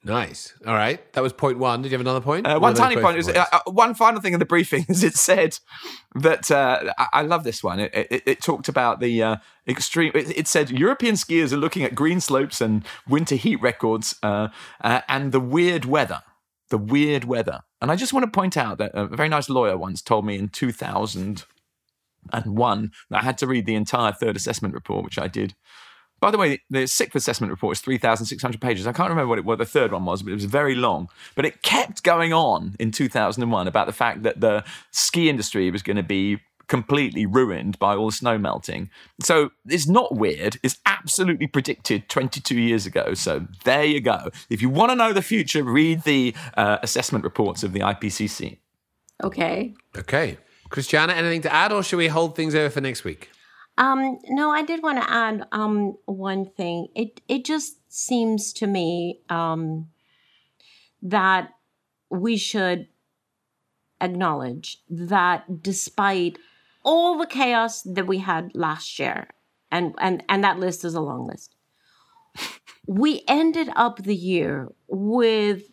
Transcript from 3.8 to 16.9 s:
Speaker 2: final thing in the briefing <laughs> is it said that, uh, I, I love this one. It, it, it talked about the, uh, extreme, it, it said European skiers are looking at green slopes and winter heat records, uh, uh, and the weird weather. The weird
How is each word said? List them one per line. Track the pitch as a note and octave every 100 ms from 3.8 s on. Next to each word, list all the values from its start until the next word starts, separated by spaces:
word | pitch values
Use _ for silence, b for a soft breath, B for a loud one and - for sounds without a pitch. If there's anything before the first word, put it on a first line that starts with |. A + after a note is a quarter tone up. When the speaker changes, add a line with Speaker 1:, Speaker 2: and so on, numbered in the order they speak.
| A#3
Speaker 2:
final | A3+ A3+ A3+
thing | G3
in | F3
the |
briefing | D#3 E3+ E3 D3 E3+
<laughs> |
is | F3
it | F#3
said | - - F#3 D#3+ - _ B B B B -
that, | D#3 D#3+ -
uh, | C#3+ C3+ B2+ F#2 -
I, | B2
I | -
love | D3+ E3+
this | D3+ A2
one. | G2+ F2+
It, | G#2
it, | G#2+ G2+ B2 -
it | C#3
talked | - C#3 -
about | C#3 B2 -
the, | B2 A#2
uh, | A2 G#2+ b b -
extreme, | B2+ - E3 D#3+ D#3+
it, | D#3 E3
it | D#3
said | E3+ D3
European | C3 F3+ C4 A#3+
skiers | G#3 - E3 D3+
are | C#3+
looking | D#3 -
at | C3
green | B2 D3+ F3+
slopes | - C#3 D3 -
and | A2+ G#2+ - B -
winter | C#3+ E3 C3
heat | - E3
records, | A#2+ A#2 A2+ A2 - -
uh, | G#2+ G2+ G#2+ B B B
uh, | A#2 A#2+ -
and | C3+ C#3
the | C3
weird | B2 D3 F3 E3+
weather. | A#2+ D3 B2+ E2 - _ _ _ _
The | A2
weird | G#2